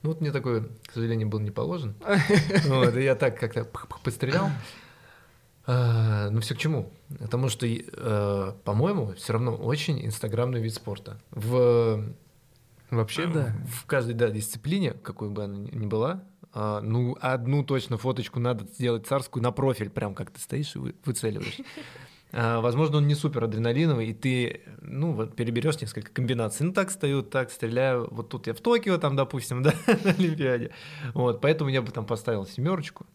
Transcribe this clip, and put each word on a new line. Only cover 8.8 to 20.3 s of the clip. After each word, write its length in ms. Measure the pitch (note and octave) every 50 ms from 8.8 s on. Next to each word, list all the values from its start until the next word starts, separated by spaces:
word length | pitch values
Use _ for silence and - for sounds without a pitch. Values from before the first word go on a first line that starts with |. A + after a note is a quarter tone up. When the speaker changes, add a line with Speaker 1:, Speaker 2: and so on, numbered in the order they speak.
| C#3 F#3+ G#3 F3+ A#2 G2+ F#2
Speaker 1:
все 160 | - - - G#2+
равно 200 | A2 B2 B2 A2
очень 500 | - - A#2 C#3 D3 D3 - D3+ - -
инстаграмный 560 | A2 G#2+ - - A2 G#2 A2 A#2+ B2+ B2+ A#2
вид 140 | A2 A2+ G#2+
спорта. 420 | - - - G2+ G2 - - G#2 G#2 - _
В 720 | - A#2 G#2 A2+ B2 B2 B2 A#2+ A#2+ A#2 A#2 A2+ A2 G#2+ G#2+ G#2+ A2+ - - _ _ _ _ _ _ _ _ _ _ - - -
Speaker 2:
Вообще, 340 | B2 A2+ A2+ G#2+ - - E3
Speaker 1:
а, 20 | F3
Speaker 2:
да. 260 | D#3+ D#3 C3 A2+ G#2+ G#2 -
Speaker 1:
в 200 | - A#2 - -
каждой, 280 | - D3 C3+ A#2+ A#2 A#2+
да, 140 | A2+ A#2+ A2
дисциплине, 600 | G#2+ G#2+ G#2+ - - A2 - C#3+ F3 G3+ F#3 C3
какой 380 | - - - - F#2+ - A2 G#2
бы 140 | G2+ G2+ G#2
она 120 | G2+ G2+
ни, 140 | G2+ G2+ -
ни 160 | - A2 A2
была, 360 | G#2 A2 A2 A#2 C#3+ F#3 F#3+ F#3 - _ _ - _
а, 280 | _ - G#2+ G#2+ G#2 G#2
ну, 360 | G#2 G#2+ A2 A#2+ B2 A#2+ - -
одну 440 | - B2+ C3 B2+ A#2+ B2+ C#3 D3 C#3
точно 320 | C#3+ C#3 C3 B2 - B2
фоточку 440 | G#2+ A2+ C3 B2+ B2+ A2 - - B2+
надо 240 | A#2+ B2 B2 G#2+ G2+
сделать 400 | - - - B2+ A#2+ A#2 A2+ A2
царскую 360 | - C#3 C#3 B2+ - - C3
на 100 | A2+ B2
профиль, 360 | - - C3 C3+ B2 A2+ G#2+ G2+
прям 240 | - - A2 G#2 G2
как 160 | - - -